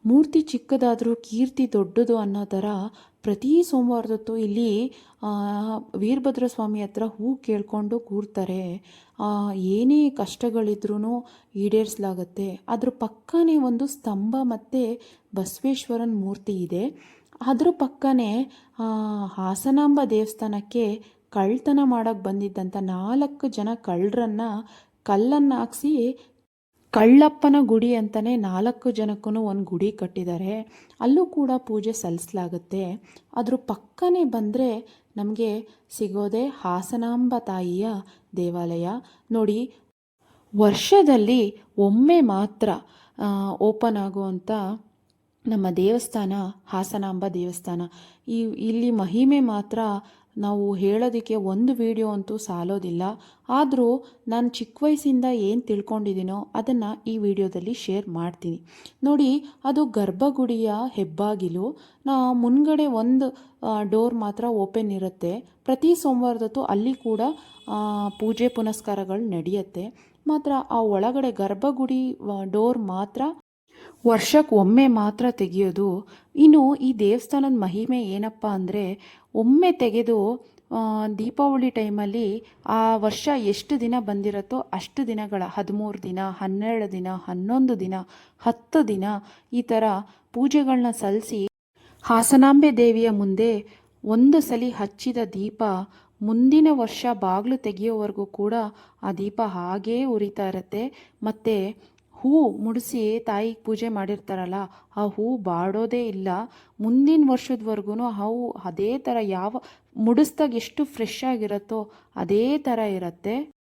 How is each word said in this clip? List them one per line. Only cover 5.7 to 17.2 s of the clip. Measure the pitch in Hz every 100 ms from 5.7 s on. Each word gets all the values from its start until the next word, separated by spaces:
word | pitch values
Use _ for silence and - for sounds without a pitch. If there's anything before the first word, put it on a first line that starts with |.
| 220 -
ವೀರಭದ್ರ | - 214 269 269 262 240
ಸ್ವಾಮಿ | 247 214 214
ಹತ್ರ | 202 208 220
ಹೂ | 220 226
ಕೇಳ್ಕೊಂಡು | 262 - 214 208 214 208 233
ಕೂರ್ತಾರೆ. | 233 196 208 208 185 185 180 185 _ - _ -
ಆ, | 208 208 208
ಏನೇ | 190 185 202 247 302 285
ಕಷ್ಟಗಳಿದ್ರೂನು | 269 196 - 240 226 214 208 208 208 214 240 247 _ _ 202
ಈಡೇರಿಸಲಾಗತ್ತೆ. | 202 214 214 214 196 185 175 190 196 190 -
ಅದ್ರ | 226 254
ಪಕ್ಕನೇ | 247 220 - - 330 330 311
ಒಂದು | 254 233 277
ಸ್ತಂಭ | - 233 196 208 262
ಮತ್ತೆ | 254 220 - 262 233 240 - _ _
ಬಸವೇಶ್ವರನ | 196 190 - 269 262 - 233 233
ಮೂರ್ತಿ | 214 190 196 - 196
ಇದೆ. | 175 180 247 302 - _